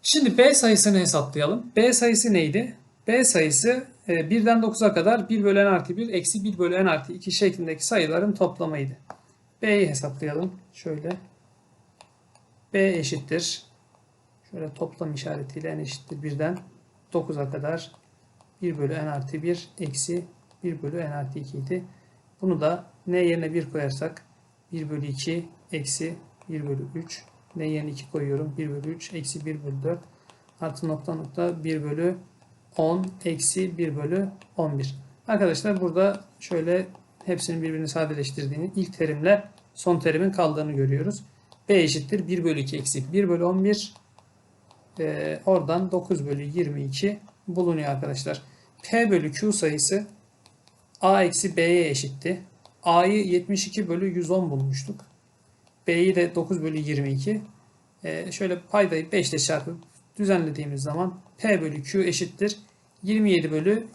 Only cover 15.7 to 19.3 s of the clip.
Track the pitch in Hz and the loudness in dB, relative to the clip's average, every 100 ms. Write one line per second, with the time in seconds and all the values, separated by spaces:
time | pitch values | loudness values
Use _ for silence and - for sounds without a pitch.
15.7 | 156 147 - - 147 151 143 156 185 - | -8 -8 -12 -12 -10 -6 -2 -2 -4 -10
16.7 | - _ _ _ 170 - 151 135 139 143 | -20 _ _ _ -4 -4 -6 -6 -4 -4
17.7 | 165 - - _ _ _ _ _ _ 175 | -6 -8 -20 _ _ _ _ _ _ -6
18.7 | 147 139 156 156 143 135 | -2 -2 -2 -4 -4 -6